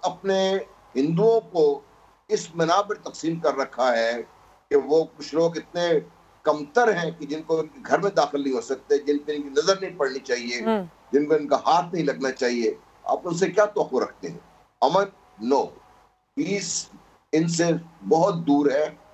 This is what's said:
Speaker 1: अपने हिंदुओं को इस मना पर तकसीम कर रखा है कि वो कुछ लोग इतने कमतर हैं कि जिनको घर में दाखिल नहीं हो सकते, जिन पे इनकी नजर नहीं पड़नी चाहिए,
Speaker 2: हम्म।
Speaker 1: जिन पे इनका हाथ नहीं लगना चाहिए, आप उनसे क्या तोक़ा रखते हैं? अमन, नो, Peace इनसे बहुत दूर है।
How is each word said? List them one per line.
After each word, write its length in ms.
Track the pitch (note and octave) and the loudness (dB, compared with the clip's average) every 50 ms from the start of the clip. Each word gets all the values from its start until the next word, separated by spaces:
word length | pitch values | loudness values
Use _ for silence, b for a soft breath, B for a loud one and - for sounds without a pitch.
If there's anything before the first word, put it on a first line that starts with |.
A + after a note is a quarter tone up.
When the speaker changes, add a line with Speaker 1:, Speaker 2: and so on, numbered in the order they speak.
| - | -6
Speaker 1:
अपने 340 | F3+ F3 - - G3 F#3+ F#3+ F#3+ F#3+ G3 F#3+ - - - _ _ _ - | -6 -6 -4 -4 -2 0 2 2 2 0 -2 -4 -8 -18 _ _ _ -4
हिंदुओं 440 | B2+ C#3 D#3 E3 E3+ G#3 A3+ A3+ A3+ | -2 -2 0 2 2 4 4 4 4
को 440 | A3 - - A3+ A3+ A3 G#3 - - _ _ _ _ _ _ _ _ - | 0 -2 0 2 4 4 2 0 -6 _ _ _ _ _ _ _ _ -4
इस 180 | G#3+ G3+ E3+ E3+ D#3+ | -4 -4 -4 -6 -4
मना 240 | E3+ E3 D#3+ F3 G3 | -2 0 2 2 2
पर 160 | G3+ G3 G3+ | 2 0 -6
तकसीम 440 | - - E3 - - - E3 E3 E3 | -10 -10 -16 -14 -6 -4 -4 -4 0
कर 140 | E3 D3 C3 | 0 -2 0
रखा 360 | C3+ C3 - - - B2+ B2+ | 0 -4 -6 -2 0 0 2
है 240 | A#2+ A#2 A2+ A2+ A#2+ A#2 A2 | 2 2 2 0 -2 -4 -6
कि 540 | - - - _ _ _ _ _ - C#3+ | -10 -16 -20 _ _ _ _ _ 0 0
वो 280 | C#3+ B2+ B2+ D3+ D#3+ D#3+ | 0 2 4 2 2 2
कुछ 300 | D#3+ - - C#3+ - C#3+ | 0 -6 -16 -16 -6 0
लोग 220 | D#3+ E3+ E3+ E3 | 0 0 0 0
इतने 440 | D#3 - - - F3 F3 E3+ E3 - - - - _ _ _ _ _ - | -4 -12 -8 -4 -2 0 2 0 0 0 -4 -20 _ _ _ _ _ -2
कमतर 460 | D#3 D3+ D3+ C#3+ - - A#3+ A#3+ A3+ | -2 0 0 -2 0 2 4 4 4
हैं 280 | G3 E3+ E3+ D#3 - - | 2 0 -2 -6 -6 -8
कि 80 | D3 | -10
जिनको 360 | C3+ D3+ D#3 D#3+ - E3 D#3+ D#3 D#3 - C3+ A#2 | -8 -8 -10 -4 -2 -2 -2 -2 -4 -8 -18 -6
घर 180 | - C3+ E3 | -2 -2 0
में 140 | F#3 G3+ G3 | 0 0 2
दाखिल 280 | E3 D3 C#3+ - C#3+ C#3 | 2 0 0 0 -4 -4
नहीं 100 | C#3 B2+ | -2 -2
हो 80 | A#2 | -4
सकते, 380 | A2+ - C3+ C3 - - D3 C#3 | -4 -4 -6 -8 -2 0 0 0
जिन 200 | B2+ C#3+ D3 C#3+ | 2 0 -2 -2
पे 140 | - D3+ D3+ | -2 -6 -8
इनकी 180 | D3 D3 C#3 | -6 -6 -4
नजर 300 | C3+ D3 D#3 F#3+ G3 F#3 | -2 -2 2 2 0 0
नहीं 160 | F#3+ F3 E3 | 0 -10 -4
पड़नी 220 | - C#3+ C3 C3 C3+ | -4 -4 -2 -2 -6
चाहिए, 420 | - - B2 A#2+ A#2+ A#2+ A#2+ A#2+ | -6 -4 -4 -4 -4 -6 -6 -4
Speaker 2:
हम्म। 280 | G#3+ A3+ A3 G#3 F#3 E3 - _ _ - - | -2 -2 -2 -2 -2 -6 -14 _ _ 0 0
Speaker 1:
जिन 140 | C#3+ D3+ | 0 2
पे 100 | D3 D#3 | 4 0
इनका 260 | D3+ D3 C#3 C#3 B2 - | 0 2 0 -2 0 2
हाथ 260 | - D#3 F3 F3 E3+ F#3+ | 2 2 2 2 -2 -4
नहीं 100 | E3+ D3+ | -2 -2
लगना 260 | C3+ B2 A#2 C3+ C3 | -2 -2 -2 -4 -6
चाहिए, 480 | B2+ - C3 B2 A#2+ A#2+ A2+ G#2+ - - - _ _ _ - - | -4 -2 -2 -2 0 0 0 -2 -2 -4 -12 _ _ _ -4 -4
आप 180 | C3 C#3+ - | -4 -2 -2
उनसे 200 | F3+ E3+ E3+ G3 | -6 -2 -2 -2
क्या 200 | E3 E3+ G#3 G#3 | 0 2 2 2
तोक़ा 360 | G#3 - F#3 D3+ - C3 B2 G#2 | 2 2 -2 -4 0 0 -2 -2
रखते 260 | - - _ - E2+ | -2 -6 _ -12 -12
हैं? 120 | E2+ - - _ _ _ _ _ _ - A#2 | -12 -12 -18 _ _ _ _ _ _ 0 0
अमन, 240 | C#3 E3 F#3+ G3+ G3 - _ _ _ _ - G#2+ | 2 4 2 0 0 -4 _ _ _ _ -10 -2
नो, 200 | B2 C#3 B2+ G2+ E2 - - - _ _ _ _ _ _ _ _ _ _ | 0 2 2 2 -2 -6 -18 -20 _ _ _ _ _ _ _ _ _ _
Peace 540 | C#3 D#3+ E3+ G3 G3+ F#3 - - - - - - - _ _ _ _ _ - - | -6 -4 -2 -2 -4 -4 -6 -8 -8 -8 -10 -18 -20 _ _ _ _ _ -2 0
इनसे 380 | D#3 E3 E3+ E3 E3 E3+ E3+ D#3+ - - - - - - | 0 2 2 0 0 2 2 0 -2 -4 -12 -20 -14 0
बहुत 320 | - D3 E3 F3 G3+ F#3 | 2 2 4 4 2 0
दूर 380 | E3+ E3 C#3 C#3+ C#3+ D3 C#3 B2+ | 0 0 2 2 4 4 2 2
है। 260 | D3 D3+ D#3+ - - _ - | 2 -2 -2 -4 -12 _ -20